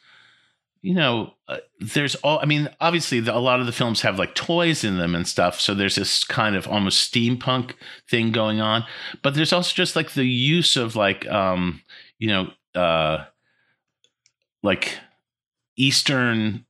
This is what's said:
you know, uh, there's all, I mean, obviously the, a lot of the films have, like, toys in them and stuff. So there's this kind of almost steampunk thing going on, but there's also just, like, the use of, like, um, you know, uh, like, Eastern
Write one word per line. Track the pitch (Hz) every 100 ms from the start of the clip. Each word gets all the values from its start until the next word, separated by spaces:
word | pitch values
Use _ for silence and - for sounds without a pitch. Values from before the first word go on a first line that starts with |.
| _ _ _ _ _ _ _ _
you | 185
know, | 180 139 113 - _ -
uh, | 65 - -
there's | 113 147 143 -
all, | 143 151
I | 147
mean, | 147 147 -
obviously | 165 170 - 123
the, | 113 117
a |
lot | 127 127
of | 123
the |
films | 117 120 107
have, | 113 98
like, | 85 -
toys | - 170 170 151 107
in | 92
them | 87 85
and | 87
stuff. | - 87 -
So | -
there's | 98 98 101
this | 98 -
kind | - - 110 95
of | -
almost | 104 98 - -
steampunk | 117 117 123 - 127 120 - - - -
thing | 120 113
going | 110 110 107
on, | 110 113 117 - - -
but | 139
there's | 143 156
also | 180 175
just, | - 170 160
like, | 156
the | 139
use | 127 123 139 170 156 139
of, | 117 110
like, | 98 101 -
um, | 101 95 90 90 - _ - - -
you | 110
know, | 95 92 - _
uh, | 87 85 80 78 78 - _ _ _ _ _ _ _ _ _ _ _ _ -
like, | 101 92 - - - _ _ _ _ _ _ -
Eastern | 135 - - 135 123 113 110 113